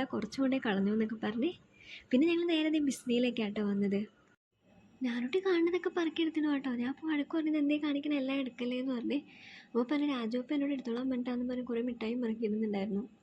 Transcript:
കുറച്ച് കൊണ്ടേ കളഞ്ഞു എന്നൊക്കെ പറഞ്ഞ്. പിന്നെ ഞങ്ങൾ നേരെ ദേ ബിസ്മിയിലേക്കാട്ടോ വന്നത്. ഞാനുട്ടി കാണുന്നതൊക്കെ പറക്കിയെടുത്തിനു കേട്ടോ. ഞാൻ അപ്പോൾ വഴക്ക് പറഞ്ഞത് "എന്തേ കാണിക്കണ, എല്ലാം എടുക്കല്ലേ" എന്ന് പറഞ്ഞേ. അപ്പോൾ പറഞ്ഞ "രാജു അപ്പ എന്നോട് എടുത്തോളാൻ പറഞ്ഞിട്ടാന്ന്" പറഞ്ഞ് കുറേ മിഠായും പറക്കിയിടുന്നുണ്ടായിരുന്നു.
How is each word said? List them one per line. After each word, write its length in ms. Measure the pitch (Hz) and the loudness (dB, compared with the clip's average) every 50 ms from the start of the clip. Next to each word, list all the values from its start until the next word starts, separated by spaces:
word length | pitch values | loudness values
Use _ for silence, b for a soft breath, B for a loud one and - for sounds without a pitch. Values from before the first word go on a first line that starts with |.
| 262 | 0
കുറച്ച് 340 | 277 - 220 202 208 - - | 0 -2 -4 -4 -4 -2 0
കൊണ്ടേ 200 | 269 262 262 269 | 2 2 2 2
കളഞ്ഞു 340 | - 240 196 196 196 202 | 2 2 2 2 2 2
എന്നൊക്കെ 260 | 214 220 220 220 226 220 | 2 2 0 0 -2 -4
പറഞ്ഞ്. 320 | - 208 220 240 247 339 349 - - - B B B B B B B | -4 -2 -2 0 -2 -2 -2 -6 -16 -20 B B B B B B B
പിന്നെ 180 | B - 254 302 | B 4 4 6
ഞങ്ങൾ 200 | 339 339 339 349 | 6 4 2 2
നേരെ 240 | 339 330 311 311 311 | 2 2 2 2 2
ദേ 100 | 302 320 | 2 2
ബിസ്മിയിലേക്കാട്ടോ 840 | 294 269 233 - - 247 233 240 247 247 240 240 220 202 208 214 214 | 2 0 -2 -2 -2 0 2 2 2 2 0 0 -2 -2 -2 -2 0
വന്നത്. 360 | 202 202 202 202 202 196 196 214 - _ _ _ _ _ _ _ _ _ _ _ _ - - - - - - | 0 0 2 2 2 2 0 -2 -4 _ _ _ _ _ _ _ _ _ _ _ _ -20 -20 -20 -20 -10 -4
ഞാനുട്ടി 380 | 262 247 233 240 240 254 - 381 | -2 -2 -2 -2 -2 0 0 0
കാണുന്നതൊക്കെ 500 | 381 392 359 339 330 349 349 359 349 370 | 2 2 2 4 4 2 2 0 -2 -2
പറക്കിയെടുത്തിനു 580 | - 359 339 320 311 - 330 320 302 311 302 302 | -2 0 0 0 0 0 0 0 2 0 2 2
കേട്ടോ. 220 | 294 277 277 269 247 | 2 0 0 -2 -2
ഞാൻ 140 | 240 240 247 | -2 -2 -2
അപ്പോൾ 180 | 277 - - | -4 -4 -2
വഴക്ക് 260 | 320 311 285 277 - | -2 0 0 0 0
പറഞ്ഞത് 260 | - 320 302 311 302 311 | -2 -2 0 2 2 2
"എന്തേ 180 | 285 285 294 302 | 2 2 2 2
കാണിക്കണ, 360 | 302 302 277 285 285 302 294 | 0 0 -2 -2 0 0 0
എല്ലാം 240 | 285 262 262 269 277 | 0 0 0 -2 -2
എടുക്കല്ലേ" 380 | 269 247 240 - 247 247 254 254 | -2 -4 -6 -6 -4 -4 -4 -4
എന്ന് 140 | 254 269 | -2 -2
പറഞ്ഞേ. 260 | 262 233 214 214 233 285 - B B B B B B B | -4 -2 -2 -2 -2 -4 -4 B B B B B B B
അപ്പോൾ 220 | B B B 233 254 | B B B 0 0
പറഞ്ഞ 220 | 247 302 285 294 294 | 2 2 0 2 0
"രാജു 300 | 277 247 233 220 233 247 | 0 0 -2 -2 -2 -2
അപ്പ 140 | 247 - | -2 -2
എന്നോട് 200 | 302 285 277 277 | 0 0 0 0
എടുത്തോളാൻ 340 | 285 262 - 233 226 240 262 | -2 -2 -2 -4 -4 -2 -2
പറഞ്ഞിട്ടാന്ന്" 400 | 262 262 247 247 254 247 240 247 | -2 -2 -2 -2 -2 -2 -2 -2
പറഞ്ഞ് 180 | 247 254 247 247 | -2 -4 -4 -4
കുറേ 180 | 247 240 233 | -2 -2 -2
മിഠായും 380 | 240 247 240 233 226 220 240 247 | -2 -2 -4 -4 -4 -2 -2 0
പറക്കിയിടുന്നുണ്ടായിരുന്നു. 840 | 247 226 220 220 233 208 214 220 220 214 202 196 190 - 190 202 233 - - - | 0 -2 -2 0 0 0 0 0 0 0 0 0 -2 0 -2 -4 -4 -6 -12 -20